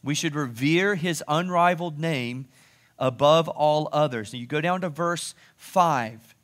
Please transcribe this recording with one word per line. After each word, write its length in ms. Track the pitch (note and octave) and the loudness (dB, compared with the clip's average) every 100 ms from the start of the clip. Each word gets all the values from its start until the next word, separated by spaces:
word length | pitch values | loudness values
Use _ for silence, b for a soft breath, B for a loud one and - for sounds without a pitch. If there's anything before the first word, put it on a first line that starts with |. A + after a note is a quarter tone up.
We 140 | B2+ D3+ | -4 -2
should 180 | E3+ | -2
revere 600 | D3 C#3 A2+ C#3 E3 G3 G3 | -4 -6 -2 2 2 2 0
his 280 | F3 D#3 - | -2 -4 -2
unrivaled 720 | D3+ F#3 F3 F3 F3 F3 D3 | -2 0 2 4 2 -4 -4
name 480 | E3 D3 A#2+ B2 C3+ b b b b _ | -2 -2 -4 -8 -12 b b b b _
above 500 | C3 A#2+ C#3+ D#3+ D#3+ | -2 4 6 6 4
all 420 | - D3+ D3+ D3+ | 0 2 2 0
others. 420 | D3 D3+ A#2+ G#2 | 0 0 0 -6
Now 60 | B2+ | -10
you 80 | A#2+ | -4
go 140 | D3+ | -2
down 200 | E3 F#3 | 0 -2
to 80 | F3+ | -4
verse 460 | D3 E3+ E3+ - - b _ | -4 -2 -2 -8 -14 b _
five. 800 | - F#3+ E3+ C#3 A2+ A2+ - _ | -2 2 4 2 -2 -10 -20 _